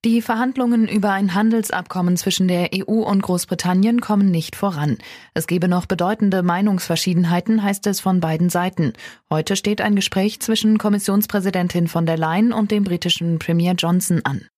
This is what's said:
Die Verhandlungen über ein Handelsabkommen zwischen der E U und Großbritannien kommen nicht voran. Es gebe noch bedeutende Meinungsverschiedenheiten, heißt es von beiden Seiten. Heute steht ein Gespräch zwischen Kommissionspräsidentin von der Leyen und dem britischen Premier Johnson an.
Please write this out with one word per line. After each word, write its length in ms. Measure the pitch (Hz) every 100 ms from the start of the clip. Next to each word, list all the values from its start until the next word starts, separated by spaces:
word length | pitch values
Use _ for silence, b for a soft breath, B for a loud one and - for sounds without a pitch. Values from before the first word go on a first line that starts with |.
Die 180 | 233 233
Verhandlungen 640 | 226 226 254 262 247 233 220
über 240 | 214 208
ein 240 | 196 202
Handelsabkommen 800 | 180 220 226 214 185 180 185 180 180
zwischen 300 | 196 - 185
der 260 | 180 175
E 120 | 190 -
U 160 | 220
und 200 | 214 196
Großbritannien 800 | 196 180 - 170 180 185 214 240
kommen 300 | - 208 196
nicht 240 | 170 160
voran. 440 | - 202 156 147 113 B B B
Es 140 | - -
gebe 180 | 175 180
noch 200 | 180 -
bedeutende 580 | 175 180 - 202 190
Meinungsverschiedenheiten, 1200 | 175 175 208 190 - 165 - 175 175 175 180 220
heißt 240 | 202 196 208
es 100 | 190
von 220 | 190 185
beiden 280 | 165 160 175
Seiten. 440 | 175 180 - 151 B B B _
Heute 260 | 156 156 196
steht 240 | 208 208
ein 160 | 214 202
Gespräch 420 | - 196 202 -
zwischen 400 | - 220 214 214
Kommissionspräsidentin 1080 | 214 202 202 202 208 202 190 185 175 180 170
von 180 | 170 165
der 120 | 165
Leyen 340 | 160 175 233
und 180 | 220 208
dem 140 | 214
britischen 560 | 196 175 180 - 170 165
Premier 320 | - 170 175
Johnson 480 | 180 165 180 - 170
an. 240 | - 139 -